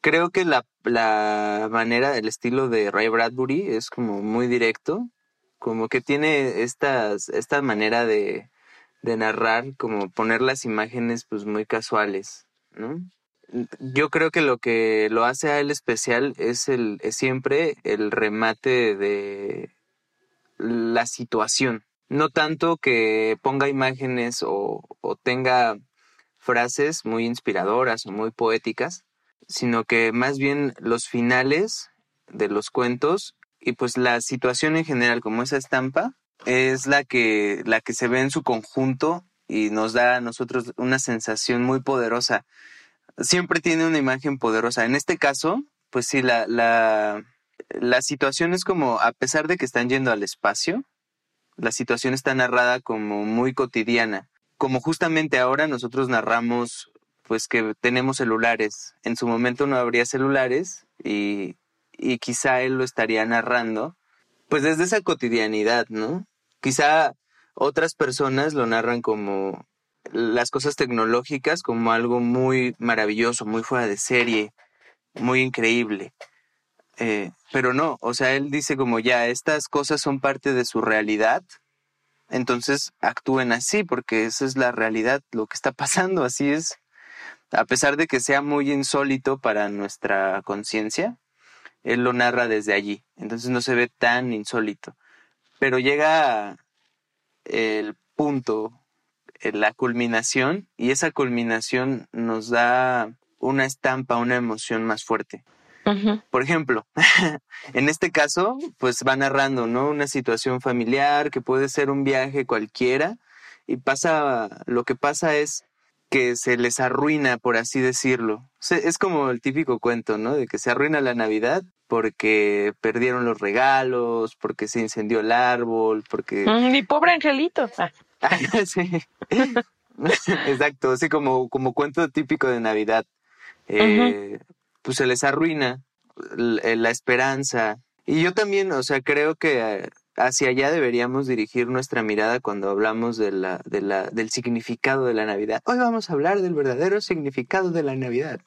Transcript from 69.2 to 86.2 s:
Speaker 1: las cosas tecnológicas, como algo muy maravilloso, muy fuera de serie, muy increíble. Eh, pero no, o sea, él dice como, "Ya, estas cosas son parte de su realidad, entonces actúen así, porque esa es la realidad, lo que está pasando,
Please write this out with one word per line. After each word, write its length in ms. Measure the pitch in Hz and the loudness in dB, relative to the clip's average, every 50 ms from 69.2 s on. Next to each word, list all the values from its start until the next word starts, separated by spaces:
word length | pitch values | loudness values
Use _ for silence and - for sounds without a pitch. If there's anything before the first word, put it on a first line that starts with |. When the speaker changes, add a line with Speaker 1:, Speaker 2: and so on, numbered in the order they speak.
| 104 98 98 98 95 98 95 - - _ _ _ _ _ _ _ _ - | -2 -4 -2 -2 -2 -4 -6 -8 -14 _ _ _ _ _ _ _ _ -8
Speaker 1:
las 380 | - 113 117 113 110 120 120 - | -4 -2 0 2 2 0 0 0
cosas 260 | - 139 131 147 143 | -2 -2 -2 -2 -2
tecnológicas, 840 | - 147 127 120 117 113 110 117 120 127 - 151 135 127 151 156 175 | -2 -2 -2 0 0 2 2 2 0 0 -2 -8 -4 -2 -2 -2 -2
como 300 | - - 117 117 113 113 | -2 -4 -2 0 2 2
algo 280 | 113 113 117 120 123 123 | 2 2 2 2 0 2
muy 540 | 120 120 120 127 127 131 131 131 127 123 120 _ | 2 2 2 2 2 2 2 2 0 0 -4 _
maravilloso, 640 | 113 117 117 110 107 107 107 107 117 117 120 - 117 | -2 -2 0 2 0 0 0 0 0 0 0 -2 -4
muy 180 | 107 110 113 113 | -4 -4 -4 -2
fuera 220 | - 135 123 120 | -2 -2 -2 0
de 100 | 107 101 101 | -2 -2 -4
serie, 560 | - - 127 123 120 117 113 110 107 107 _ _ - _ _ _ _ - _ _ _ _ _ | -2 0 2 2 2 2 0 0 -2 -2 _ _ -20 _ _ _ _ -20 _ _ _ _ _
muy 280 | - 110 123 127 131 | -4 -2 0 2 2
increíble. 720 | 131 127 127 - 117 113 117 120 120 107 107 95 98 120 _ _ - _ _ _ _ _ _ _ _ _ _ _ _ _ _ - | 0 0 -2 0 2 2 2 2 0 0 -4 -6 -6 -12 _ _ -20 _ _ _ _ _ _ _ _ _ _ _ _ _ _ -6
Eh, 340 | 120 117 107 104 98 92 - _ _ _ | -2 -2 -2 -2 -4 -6 -10 _ _ _
pero 220 | - 135 127 127 127 | -2 0 0 2 2
no, 240 | 135 156 160 131 - | 2 0 0 -2 -4
o 120 | - 113 123 | -4 -6 -2
sea, 200 | - 135 131 135 | 0 0 0 2
él 140 | 139 139 147 | 0 -2 -2
dice 260 | 139 151 143 - 151 | -4 -4 -2 -2 -2
como, 240 | 135 135 120 117 113 | -2 0 0 0 0
"Ya, 280 | 110 127 123 120 120 120 | 2 2 2 2 2 0
estas 400 | 123 120 - - 151 151 143 - | -2 -2 -2 0 0 0 -2 -2
cosas 340 | - 147 143 - 156 143 | -2 -2 0 0 -2 0
son 180 | - 151 139 135 | 0 -2 -2 0
parte 340 | 131 139 139 135 _ 143 135 | 0 -2 -2 0 _ 0 0
de 120 | 127 123 | 0 0
su 160 | - - 113 | 0 -2 -2
realidad, 640 | 104 107 110 107 107 107 107 107 107 110 123 - 180 _ - _ _ _ _ _ _ _ _ _ _ _ _ _ _ _ | 0 2 2 2 2 0 0 2 4 2 2 0 -2 _ -20 _ _ _ _ _ _ _ _ _ _ _ _ _ _ _
entonces 600 | - 127 123 - 127 120 120 - 139 143 - - _ _ | -4 -4 0 0 -2 -2 0 -2 -2 -2 -2 -8 _ _
actúen 500 | - 110 113 - _ - 131 131 127 120 | -4 -4 -4 -2 _ 0 0 0 2 2
así, 320 | 117 120 127 - - 208 208 | 0 0 0 0 0 0 0
porque 420 | 170 131 123 123 - 113 113 110 | 0 -2 -4 -2 0 0 0 0
esa 200 | 113 - - 139 | 0 -2 -2 -4
es 120 | 131 131 135 | -2 0 0
la 140 | 127 123 | 0 0
realidad, 500 | 120 113 113 110 110 113 110 120 135 139 _ _ | 0 0 -2 0 0 0 0 0 0 0 _ _
lo 160 | - 113 110 - | -6 -6 -6 -4
que 80 | - | -8
está 160 | - - 135 | -4 -4 -4
pasando, 520 | 127 - 135 - - - 185 185 190 175 | -4 -4 -6 -2 0 0 0 0 0 0